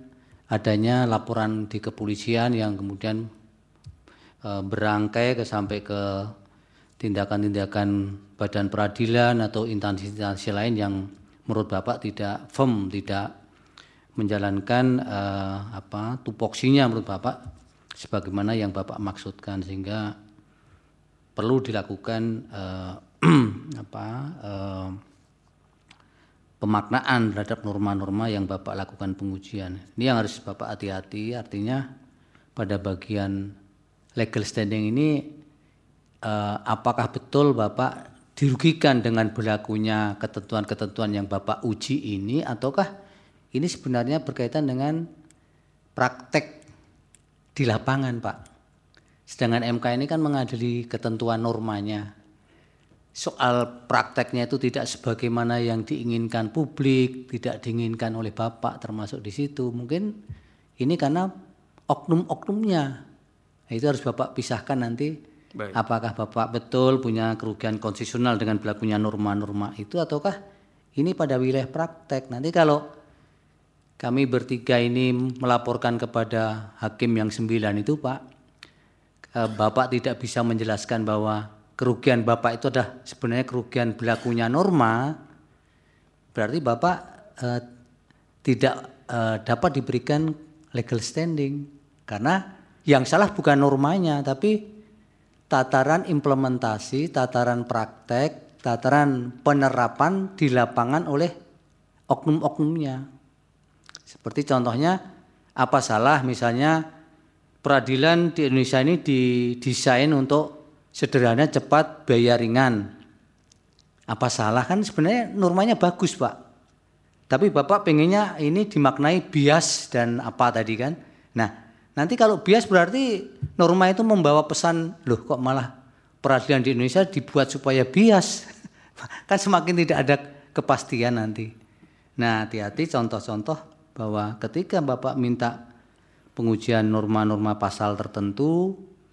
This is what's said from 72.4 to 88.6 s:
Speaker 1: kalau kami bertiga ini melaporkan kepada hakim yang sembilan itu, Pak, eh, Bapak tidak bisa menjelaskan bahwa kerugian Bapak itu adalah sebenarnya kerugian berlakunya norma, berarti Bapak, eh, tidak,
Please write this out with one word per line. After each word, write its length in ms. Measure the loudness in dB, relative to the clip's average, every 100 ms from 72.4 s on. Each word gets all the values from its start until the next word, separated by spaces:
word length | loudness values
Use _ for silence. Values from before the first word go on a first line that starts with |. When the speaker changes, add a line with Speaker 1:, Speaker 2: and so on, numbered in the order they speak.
| 0
Speaker 1:
kalau 400 | 4 6 4 0 -18 -20 _ _ _ _ _ _ _ _
kami 320 | -8 -2 2 2
bertiga 560 | 2 0 -4 2 4
ini 320 | 4 2 2
melaporkan 880 | 2 -2 -2 2 2 2 -2 0 -2
kepada 720 | -2 -2 -2 0 -2 -4 -10 -8
hakim 320 | -8 -2 0
yang 160 | 0 0
sembilan 480 | -2 -2 0 0 -2
itu, 240 | -2 -2
Pak, 180 | -4 -6 -10 -20 _ _ -20 _ _ _ _ _ -10 -2
eh, 120 | -2
Bapak 400 | 2 0 2 0
tidak 240 | 0 -2 -4
bisa 240 | -6 -2
menjelaskan 640 | 0 0 -2 -4 -2 -2 0
bahwa 560 | 0 0 -2 -6 -16 _
kerugian 480 | -2 0 2 4 4
Bapak 400 | 4 2 2 0
itu 60 | -2
adalah 340 | 0 -2 -6
sebenarnya 440 | -18 -8 -4 -2 -4
kerugian 480 | -4 -4 -2 -2 0
berlakunya 560 | 0 0 0 0 2
norma, 640 | 2 2 4 4 2 0 -4 -12 -20 _ _ _ _ _ _ _ _ _ -4
berarti 240 | -2 -2
Bapak, 380 | 0 2 2 0 -6 -20 -20 -8
eh, 220 | -4 -4 -6 -16 -20 _ _ _ _ _
tidak, 320 | 0 2